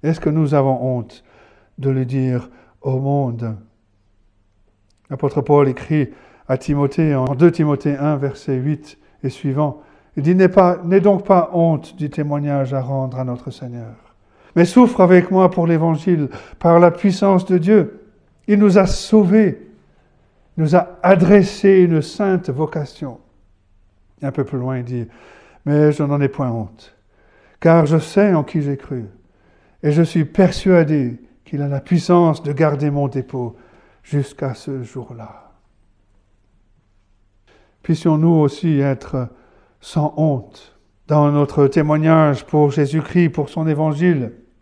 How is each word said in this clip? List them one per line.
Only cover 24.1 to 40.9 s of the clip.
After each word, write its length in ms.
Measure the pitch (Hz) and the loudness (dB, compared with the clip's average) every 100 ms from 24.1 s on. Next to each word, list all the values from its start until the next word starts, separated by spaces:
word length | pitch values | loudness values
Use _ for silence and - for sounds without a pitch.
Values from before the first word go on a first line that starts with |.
| _ | _
Un 100 | 139 | -8
peu 120 | 139 | -6
plus 140 | 135 135 | -6 -6
loin, 200 | 127 131 | -6 -6
il 60 | |
dit, « 220 | 120 123 110 - - - _ _ - | -6 -8 -8 -14 -20 -20 _ _ -2
Mais 260 | 147 151 | 2 2
je 100 | 147 | 2
n'en 180 | 143 143 | -2 0
ai 80 | 139 | -2
point 220 | 139 131 | -2 -6
honte, 460 | 117 104 - - _ _ _ _ _ _ _ | -6 -10 -14 -20 _ _ _ _ _ _ _
car 260 | 165 165 151 | 2 4 4
je 120 | 160 | 0
sais 360 | 156 - 208 | 0 0 2
en 80 | 170 | 2
qui 200 | 143 160 | -2 -4
j'ai 140 | 143 139 | -4 -6
cru, 280 | - 127 104 _ _ _ _ _ _ _ | -8 -12 -12 _ _ _ _ _ _ _
et 100 | 151 | -2
je 100 | 147 | 0
suis 220 | 165 170 | 0 0
persuadé 960 | 151 - 185 - 190 180 156 151 123 120 - _ | -2 2 2 2 2 2 2 0 -2 -8 -18 _
qu'il 180 | _ 143 | _ -8
a 60 | 143 | -6
la 120 | 139 | -6
puissance 640 | - 175 - 175 170 156 | -2 -2 2 2 2 -2
de 100 | 147 | -6
garder 380 | 143 156 143 147 | -2 -2 0 -4
mon 160 | 143 139 | -2 -4
dépôt 500 | 135 123 131 120 117 _ _ _ _ | -6 -10 -10 -10 -14 _ _ _ _
jusqu'à 520 | _ 147 135 - 135 | _ -6 -6 -8 -10
ce 280 | 117 - 135 | -10 -10 -10
jour-là. » 720 | 117 131 117 117 113 - _ _ _ _ _ _ _ _ _ _ _ _ _ _ _ _ _ _ _ _ _ _ _ _ | -10 -14 -16 -18 -20 -20 _ _ _ _ _ _ _ _ _ _ _ _ _ _ _ _ _ _ _ _ _ _ _ _
Puissions-nous 520 | - 160 175 156 165 | -6 -2 0 2 2
aussi 460 | 165 147 - 170 147 | 2 0 -2 -2 0
être 480 | 139 135 - 135 123 _ _ _ _ _ | -2 -4 -8 -8 -8 _ _ _ _ _
sans 300 | - 165 151 - | -8 -4 -4 -2
honte 600 | 156 135 101 - - _ _ | -2 -2 -8 -20 -20 _ _